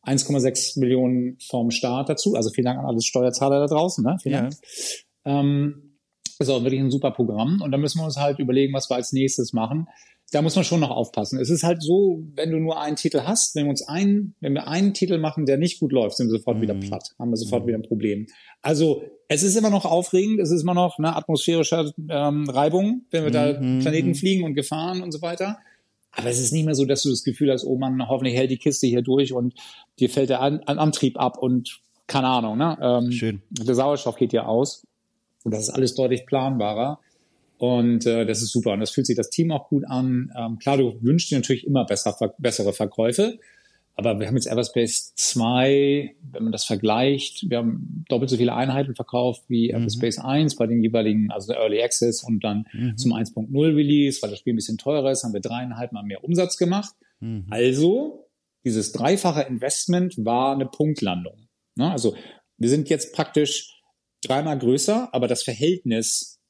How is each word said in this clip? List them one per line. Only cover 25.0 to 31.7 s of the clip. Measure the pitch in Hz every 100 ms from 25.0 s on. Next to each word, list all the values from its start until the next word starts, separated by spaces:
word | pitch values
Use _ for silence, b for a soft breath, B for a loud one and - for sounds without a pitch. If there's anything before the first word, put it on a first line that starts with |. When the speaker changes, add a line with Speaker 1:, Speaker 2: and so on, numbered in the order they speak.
Speaker 1:
und | 180
so | 151
weiter. | 170 175 190 220 b b b _ _
Aber | - 117
es | 120
ist | 131
nicht | 160 156
mehr |
so, | 139
dass | 135 135
du | 147
das | 123
Gefühl | - 120 143
hast, | 127
„Oh | 131 127
Mann, | 131 131 123
hoffentlich | 131 127 123
hält | 131
die | 127
Kiste | 151 135 127
hier | 120
durch | 120 131 135
und | 127 123 B B B B -
dir | 123
fällt | - 131
der | 123
An-, | 135 151 -
An-, | 147
Antrieb | 156 - 135 -
ab“ | 131 -
und | 127 127 123